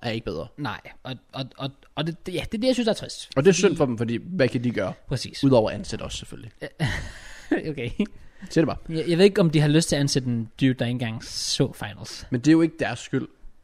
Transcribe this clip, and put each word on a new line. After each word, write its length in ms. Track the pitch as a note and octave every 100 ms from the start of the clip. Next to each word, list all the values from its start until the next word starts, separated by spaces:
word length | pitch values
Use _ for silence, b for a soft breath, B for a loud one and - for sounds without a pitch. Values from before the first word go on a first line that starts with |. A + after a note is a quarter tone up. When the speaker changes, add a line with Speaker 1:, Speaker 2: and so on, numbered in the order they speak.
Speaker 1:
er 80 | A#2+
ikke 140 | A2
bedre. 220 | A2 D#2+ - -
Speaker 2:
Nej, 240 | C3 G2+ - -
og, 140 | - B2+ _
og, 120 | C3+ C3 -
og, 140 | C3+ - -
og 120 | - D#3+
det, 200 | D#3+ F#3
det, 80 |
ja, 40 | F3 -
det 20 |
er 40 | A3
det, 60 | B3+
jeg 80 |
synes, 120 | B3+ A3
der 60 |
er 40 | F#3+
trist. 320 | - - - -
Speaker 1:
Og 80 |
det 40 | E3+
er 40 |
synd 140 | F3 G3
Speaker 2:
Fordi 80 | E3
Speaker 1:
for 100 | C3
dem, 120 | A2+
fordi 200 | A2+ A2+
hvad 260 | F3 F#3 B2+
kan 160 | B2+
de 60 | A#2+
gøre? 220 | G#2+ F#2 - -
Speaker 2:
Præcis. 360 | C3 - -
Speaker 1:
Udover 260 | C#3 B2 G#2
at 40 | G2
ansætte 260 | - G#2+
os, 120 | D#2
selvfølgelig. 380 | - - - A2 -
Speaker 2:
<laughs> 1080 | D3+ - B2 F2 - - - - - - D#3
Okay. 200 | C#3 A#2+ - G#3 - B B F#3+
Speaker 1:
Siger 140 | -
det 20 | D3
bare. 100 | - - D#3+
Speaker 2:
Jeg, 120 | E3+
jeg 100 | E3
ved 60 |
ikke, 160 | G3+ G3+
om 100 | E3+
de 100 | D3+
har 80 | D3
lyst 200 | D#3 -
til 80 | C#3+
at 40 |
ansætte 280 | C#3 C#3 B2+
en 220 | A#2 A2 -
dude, 140 | C3+
der 100 | B2+ A#2+
ikke 40 |
engang 340 | B2 A#2 A2
så 480 | - - - - C3+
finals. 540 | - A2 G2+ - - -
Speaker 1:
Men 100 | B2+
det 80 | C#3+
er 40 |
jo 80 | D#3+
ikke 120 | E3 -
deres 180 | G#2+ A#2+
skyld. 300 | - C3 A2 _ - -